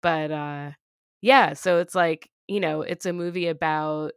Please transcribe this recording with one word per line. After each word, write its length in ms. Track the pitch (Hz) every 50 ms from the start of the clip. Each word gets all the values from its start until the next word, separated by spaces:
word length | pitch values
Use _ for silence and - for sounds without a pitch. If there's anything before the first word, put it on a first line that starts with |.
| -
But, 280 | 170 165 160 156 151 156
uh, 380 | 151 147 147 147 143 143 143 147 _ _ _ _ _ _ _ _ _
yeah, 320 | - 214 262 269 220 156 151
so 260 | - - 185 180 170
it's 160 | 175 175 -
like, 360 | 185 175 170 160 156 - _ _ _ _ -
you 100 | 196 208
know, 220 | 185 160 151 156 151
it's 240 | - 170 170 -
a 60 | 185 175
movie 360 | 175 175 175 170 185 175 170
about 640 | 160 147 170 160 156 156 151 156 156 151 156 151 -